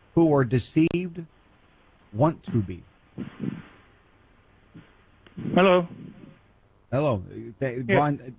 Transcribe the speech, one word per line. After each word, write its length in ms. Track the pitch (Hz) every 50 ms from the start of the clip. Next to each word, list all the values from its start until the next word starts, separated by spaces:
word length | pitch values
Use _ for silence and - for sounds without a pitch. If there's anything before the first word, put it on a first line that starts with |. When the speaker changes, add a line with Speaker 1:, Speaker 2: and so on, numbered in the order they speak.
| _ _ -
Speaker 1:
who 200 | 170 165 160 147
are 80 | 139 135
deceived 800 | 113 131 123 - - - 160 160 165 - 175 180 180 165 175 165 - _ _ _ _ _ _ _ _ _ _ _ _ _ _ _ _
want 320 | - 104 139 160 165 - -
to 180 | - - 120
be. 220 | 101 85 90 85 - _ _ _ _ _ - - - - - - - - - - - - - - _ _ _ _ _ _ _ _ _ _ _ _ _ _ _ _ _ _ - 151 - _ _ _ _ _ _ _ _ - - - - - -
Speaker 2:
Hello. 340 | 175 185 196 180 180 175 - - - - - - - - - - _ _ _ _ _ _ _ _ _ _ -
Speaker 1:
Hello. 320 | 120 131 151 147 120 98 90 92 98 104 113 117 117 -
They, 240 | 139 131 120 127 127
Speaker 2:
Yeah. 80 | 113 196
Speaker 1:
Ron, 400 | 190 147 147 143 - - 131 117